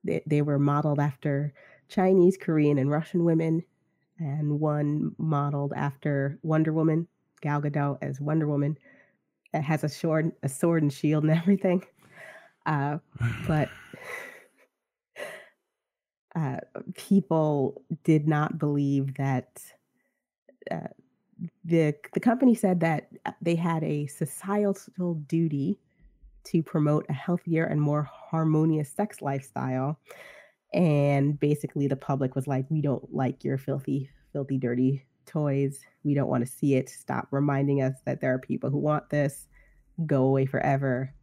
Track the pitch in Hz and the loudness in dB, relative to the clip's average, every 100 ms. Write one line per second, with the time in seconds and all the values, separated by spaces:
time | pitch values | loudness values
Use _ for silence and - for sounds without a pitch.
0 | - 160 151 147 147 143 143 143 151 143 | -4 -6 0 0 2 2 2 2 2 0
1 | 147 - 156 139 147 - - - _ - | 0 -2 -2 -2 -4 -8 -20 -20 _ 0
2 | 185 190 175 190 - 156 147 143 135 147 | 4 6 6 4 0 4 4 4 2 0
3 | 165 180 170 160 165 160 - _ _ _ | 0 0 2 2 2 0 -4 _ _ _
4 | _ _ 156 147 147 147 156 147 147 151 | _ _ -6 -2 -2 0 0 0 0 0
5 | 156 - 160 147 143 143 143 - 143 - | -2 -4 -2 0 0 -2 -4 -2 -4 -4
6 | 151 139 139 143 160 156 156 156 160 160 | -2 0 -2 -4 0 2 2 2 2 2
7 | 170 _ _ _ 147 147 147 147 143 139 | -2 _ _ _ -2 -2 -2 -2 -2 -2
8 | 143 135 147 160 151 143 143 156 _ - | -6 -6 -2 0 0 0 -2 -4 _ -20
9 | _ _ _ _ _ 156 147 156 156 - | _ _ _ _ _ -4 -2 -2 -2 -4
10 | 170 156 160 - - - 170 165 147 135 | 0 0 0 -4 -8 -2 2 2 0 0
11 | 151 151 156 160 170 196 190 180 - _ | 0 2 2 2 4 2 4 0 -2 _
12 | _ - - - - _ - 151 139 151 | _ -20 -20 -20 -20 _ -2 -2 -2 -4
13 | _ - - - - 156 - - - - | _ -4 -4 -4 -2 0 -2 -6 -20 -20
14 | - - - - _ _ _ _ _ _ | -14 -14 -14 -20 _ _ _ _ _ _
15 | _ - - - - _ _ _ _ _ | _ -14 -14 -14 -20 _ _ _ _ _
16 | _ _ _ 165 143 131 - - - - | _ _ _ -6 -4 -6 -10 -14 -14 -16
17 | - 196 - 160 156 147 135 - _ 165 | 2 2 4 0 2 2 -2 -4 _ -6
18 | - 156 151 151 151 165 147 143 143 139 | 2 2 4 0 -2 -2 -2 0 0 0
19 | 135 135 139 131 - - - _ _ _ | -2 -4 -2 -2 -4 -18 -20 _ _ _
20 | _ _ _ _ _ _ - 85 - - | _ _ _ _ _ _ -10 -8 -10 -16
21 | _ _ _ - - _ 170 165 151 147 | _ _ _ -14 -14 _ 0 2 2 0
22 | - - 233 240 262 220 196 180 165 151 | -4 0 2 4 4 4 2 2 2 0
23 | - - - - 165 170 170 165 156 147 | -4 -10 -10 -4 -2 0 0 0 -2 -2
24 | 147 - 156 - 185 208 208 196 - - | -4 -6 -8 -6 -4 0 0 -2 -8 -6
25 | 175 165 147 165 165 143 143 202 _ _ | -4 -4 -2 0 0 0 -2 -4 _ _
26 | - _ - - - 165 156 160 151 151 | -20 _ -20 -20 -2 -2 0 0 2 2
27 | - 143 - 175 - 160 165 156 147 147 | 0 -6 -2 -4 0 -2 0 0 2 0
28 | 147 - - 160 160 156 160 156 147 - | -2 -10 -6 0 2 4 4 2 -2 -4
29 | 208 - 143 139 135 131 127 127 135 151 | -6 -4 -6 -6 -6 -8 -4 -2 -2 -4
30 | _ - - - - _ _ - 175 147 | _ -20 -20 -20 -20 _ _ 2 4 4
31 | 143 143 143 147 147 147 - - 143 139 | 4 4 2 2 0 0 -2 -2 -2 -2
32 | - 135 127 135 131 135 135 156 143 120 | -2 -2 0 -2 -2 -2 -2 0 0 -2
33 | - - 135 - 139 135 135 139 139 139 | -4 -2 -2 -2 -4 -4 -2 -6 -2 -4
34 | 135 _ _ 151 131 135 123 123 131 139 | -4 _ _ -8 -4 -2 0 2 0 0
35 | _ _ - 160 147 139 139 143 - _ | _ _ -8 -2 0 0 -2 -4 -20 _
36 | 147 139 - 127 120 - 147 131 - - | 0 0 0 -2 -4 -2 2 2 -2 -12
37 | - 131 - 139 143 139 143 139 131 135 | -6 -6 -2 -2 0 0 0 0 0 -2
38 | - 135 135 127 - - - 143 151 151 | -8 -4 -2 -2 -4 -4 -2 -2 0 -2
39 | - 147 139 - - - _ _ _ - | -2 -2 -2 -4 -20 -20 _ _ _ -8
40 | 156 139 131 135 135 135 - 135 139 123 | 0 2 4 2 2 0 0 0 0 -2
41 | 131 - | -4 -10